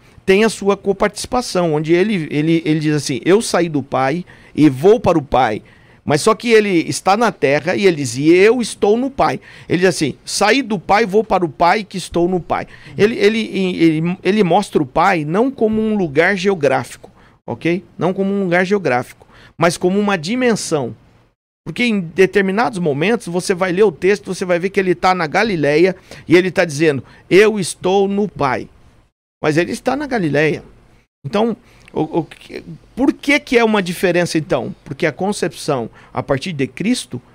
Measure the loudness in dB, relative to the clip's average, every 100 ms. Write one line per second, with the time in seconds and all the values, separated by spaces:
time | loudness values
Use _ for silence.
0 | _ -10 0 2 2 0 -2 -2 -2 -2
1 | -2 -4 -6 -4 -4 -2 0 -2 0 0
2 | 2 -2 -4 -2 0 0 0 -2 0 -2
3 | -2 -4 2 2 2 -2 0 -4 -4 -2
4 | -2 -4 -8 -18 -12 2 2 4 4 4
5 | 4 0 0 0 0 -2 -8 _ _ _
6 | -2 0 2 0 4 4 4 0 0 -2
7 | 0 2 0 0 0 0 0 0 2 0
8 | -4 -2 4 6 6 4 -2 -2 0 0
9 | -2 -2 -2 -2 -10 -20 -4 0 2 2
10 | -4 -6 -10 -2 2 2 0 -6 0 0
11 | 2 0 0 0 -2 0 2 2 -2 -10
12 | -6 -2 0 -2 -4 -6 -6 -14 -16 0
13 | 0 2 2 2 -2 -2 -2 2 2 2
14 | -2 -2 0 2 2 2 0 -6 -4 0
15 | 2 0 -2 0 -2 0 -2 0 0 0
16 | 0 2 2 2 0 0 0 0 -4 -14
17 | -20 _ _ _ -12 -6 -4 -4 -6 -4
18 | -2 -2 -2 -2 0 0 0 0 0 -2
19 | -4 -14 _ -20 -20 -2 0 0 0 0
20 | 0 -2 -2 -2 0 0 -2 -4 -4 -10
21 | _ _ _ _ _ _ -12 -4 -2 -2
22 | -4 2 2 2 0 0 -2 -2 -2 0
23 | 0 -2 -2 -6 -4 -2 -2 2 0 2
24 | 0 0 -4 -8 -2 -2 0 -2 0 0
25 | 0 0 0 -2 -2 0 2 4 2 0
26 | -12 -20 2 4 4 0 -2 0 0 0
27 | -6 -18 _ 4 4 2 -4 -4 0 0
28 | 0 0 -4 -2 -2 -2 -8 _ _ _
29 | _ _ _ _ 0 0 0 -4 -4 -4
30 | -4 -4 -2 0 0 -2 -8 -20 _ _
31 | _ _ -6 -2 -2 -4 _ _ -10 -6
32 | -4 -4 -6 -12 -18 -18 -16 -20 -16 -2
33 | -2 -2 -2 -2 0 2 2 0 -2 -2
34 | 0 2 0 -2 -2 -4 -4 -10 -14 -4
35 | -4 -2 -4 -4 -6 -6 -4 -4 -4 -12
36 | -12 -10 -8 -8 -8 -6 -6 -4 -4 -4
37 | -6 -14 -16